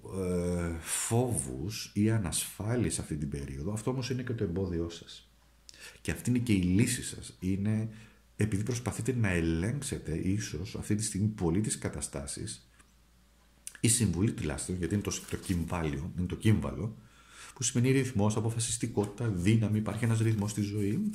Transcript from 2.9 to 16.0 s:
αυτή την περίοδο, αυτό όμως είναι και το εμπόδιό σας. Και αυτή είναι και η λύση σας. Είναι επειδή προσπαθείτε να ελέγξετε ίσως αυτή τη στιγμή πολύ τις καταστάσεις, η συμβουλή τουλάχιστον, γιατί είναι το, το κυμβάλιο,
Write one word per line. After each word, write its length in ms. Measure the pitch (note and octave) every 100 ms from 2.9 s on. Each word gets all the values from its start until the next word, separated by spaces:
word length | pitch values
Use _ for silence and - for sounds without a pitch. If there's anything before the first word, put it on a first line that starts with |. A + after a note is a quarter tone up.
| -
αυτή 180 | - D2+
την 120 | D2
περίοδο, 440 | C#2+ C#2 C2+ D#2+
αυτό 180 | G#2+ C3
όμως 200 | C3 A#2+
είναι 120 | B2+
και 100 | B2+
το 120 | A2+
εμπόδιό 440 | G2 E2+ F#2+ E2 E2
σας. 420 | - - - - _ _ _ - - - -
Και 100 | -
αυτή 200 | D#2+ -
είναι 80 | B2
και 140 | A#2
η 100 | G2+
λύση 400 | F2+ F#2 - A#2+
σας. 340 | - - - -
Είναι 480 | F#2 F#2+ G2+ A2 A2 - - - _ -
επειδή 260 | G#2+ G2
προσπαθείτε 520 | A2 A#2 - - A2+
να 140 | B2 G#2
ελέγξετε 880 | F2 E2 E2 F#2+ C#3+ - D#2 - D#2+
ίσως 580 | F#2 G#2 - D#2 G2
αυτή 200 | - -
τη 80 | G#2
στιγμή 260 | G#2+ F#2 G#2+
πολύ 320 | G#2+ E2+ F2
τις 180 | G#2+ -
καταστάσεις, 920 | G2 D2+ - C#2+ C#2+ - - - - - - _ _ _ _ _ _ _ - -
η 80 | A#2
συμβουλή 440 | A#2 G#2 E2 A2
τουλάχιστον, 440 | - D#2+ C#2 - F2+
γιατί 180 | F2
είναι 80 | G#2
το, 100 | F#2 - -
το 60 | -
κυμβάλιο, 760 | - F2 D#2+ F2+ D#2+ C#2